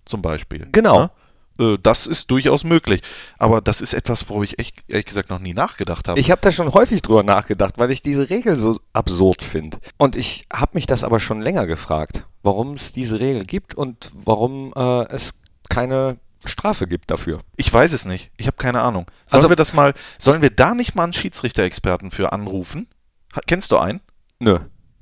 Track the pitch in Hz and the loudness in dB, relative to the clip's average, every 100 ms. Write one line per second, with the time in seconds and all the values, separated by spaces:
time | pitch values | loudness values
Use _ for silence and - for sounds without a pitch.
0 | - 104 85 78 - 78 - 214 220 101 | -10 -6 -4 -6 -8 -14 0 2 6 6
1 | 180 _ _ _ _ - 113 98 107 120 | 4 _ _ _ _ 0 0 4 2 2
2 | - - - 131 135 143 165 165 - 92 | 0 -2 0 0 2 2 4 2 2 -2
3 | - - - - 110 113 107 - - - | -2 -18 -18 0 2 4 2 -2 -2 -4
4 | - 113 - 104 101 - - - - 104 | -2 -4 -4 -6 -4 -6 -10 -12 -6 -6
5 | - 98 - 92 95 90 156 - 95 85 | -4 -6 -6 -8 -6 -4 -4 -4 -6 -6
6 | - 87 131 180 196 180 156 196 247 208 | -4 -2 2 4 2 2 -2 0 0 0
7 | - 110 101 98 - 95 98 - 123 131 | 4 4 6 2 2 -2 -2 0 -2 0
8 | 147 139 139 214 233 143 110 107 _ 110 | -2 -2 -2 -2 0 2 2 0 _ -4
9 | - 87 92 90 - 80 78 - - - | -2 4 4 2 -4 -8 -8 -14 -14 0
10 | 139 123 - - - - 143 165 - 123 | 0 0 -6 -8 -10 -4 -2 -2 -2 -2
11 | 123 113 - 107 120 185 90 82 - 78 | 2 0 0 -4 -2 -2 -2 -4 -4 -4
12 | 78 - - - 101 98 135 143 - 127 | -4 -10 -12 -2 0 0 -4 -8 -12 -8
13 | 120 107 131 123 98 196 - - 131 113 | -4 -2 -2 -2 -4 -8 -8 -8 -8 -8
14 | - 98 107 107 123 135 135 135 127 123 | -18 -10 -2 0 0 -2 -10 -2 0 0
15 | - 127 - - _ _ - 117 127 135 | -2 -8 -12 -18 _ _ -6 -4 0 -2
16 | 135 123 - _ - - 208 208 87 85 | -2 -6 -14 _ -12 -6 -4 -2 -4 -6
17 | - 80 85 78 - - - 117 165 143 | -4 -6 -4 -8 -10 -6 2 4 4 2
18 | 98 92 - - 123 - 127 123 120 95 | -4 -8 -10 -6 -6 -4 -4 0 -2 -2
19 | - _ - 131 160 165 151 147 143 - | -8 _ 2 4 6 4 4 4 4 2
20 | - - 135 160 139 107 151 240 240 180 | -14 0 2 4 4 4 4 4 -2 -2
21 | 170 - 185 - - - 90 - 95 90 | -2 -2 -8 -6 -4 -2 -2 -2 -2 -2
22 | 95 - 95 101 101 95 90 156 240 _ | -4 -4 -2 -2 -6 -6 -8 -10 -12 _
23 | _ _ _ - - 175 - 62 90 175 | _ _ _ -8 -2 -2 2 2 2 -6
24 | _ _ _ - 113 85 - - _ _ | _ _ _ 0 4 4 0 -20 _ _